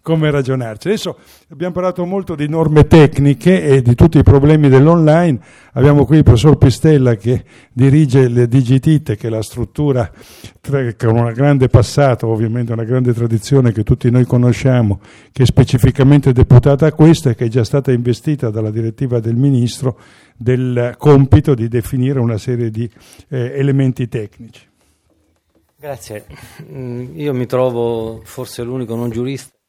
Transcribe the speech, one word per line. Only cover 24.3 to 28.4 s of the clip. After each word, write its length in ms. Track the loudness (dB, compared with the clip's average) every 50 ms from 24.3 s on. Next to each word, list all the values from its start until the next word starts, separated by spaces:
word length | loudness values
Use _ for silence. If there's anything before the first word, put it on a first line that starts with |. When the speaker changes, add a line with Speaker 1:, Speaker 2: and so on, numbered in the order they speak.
| _ _ -20 -20 _ -20 _ _ _ _ _ _ _ _ _ _ _ _ _ _ _ _ _ _ _ _ _ _ _ _
Speaker 2:
Grazie. 480 | -16 -14 -14 -14 -14 -16 -16 -16 -16 _ -20 -20 -20 -20 -20 -20 -20 -18
Mm, 480 | -16 -14 -12 -12 -12 -12 -12 -14 -12 -8
io 140 | -6 -6
mi 140 | -4 -4 -4
trovo 760 | -4 -2 -2 -2 -2 -2 -4 -4 -4 -4 -6 -8 -10 -12 -14 -20
forse 380 | -20 -16 -16